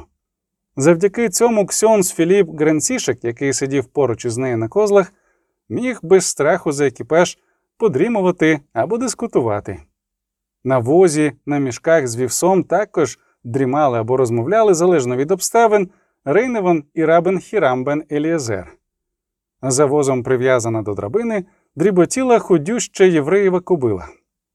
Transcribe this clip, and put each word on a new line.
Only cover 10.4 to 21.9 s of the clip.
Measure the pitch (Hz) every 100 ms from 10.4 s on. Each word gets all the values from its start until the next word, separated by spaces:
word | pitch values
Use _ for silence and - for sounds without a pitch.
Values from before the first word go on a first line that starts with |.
| _ _
На | 127 131
возі, | 117 165 185 147 151 - -
на | 143
мішках | 131 117 165 165 127
з | 113
вівсом | 127 - 175 190
також | - 170 208 180 139 - _ _
дрімали | 120 131 131 143 147 117
або | 113 127
розмовляли, | 123 117 123 214 214
залежно | 165 180 170 123 123
від | 147
обставин, | 190 - 233 233 208 180 _ _ _
Рейневан | 139 170 254 233 180 165 143
і | 165
рабин | 160 170 170 185
Хірам | - 214 147 127
бен | 127 147 -
Елієзер. | 151 156 165 120 98 85 _ _ _ _ _ _ _ _ _
За | 131 127 147
возом, | 147 135 127
прив'язана | 123 127 127 127 113 113
до | 104
драбини, | 101 101 214 233 208 180 _ _ -
дріботіла | 185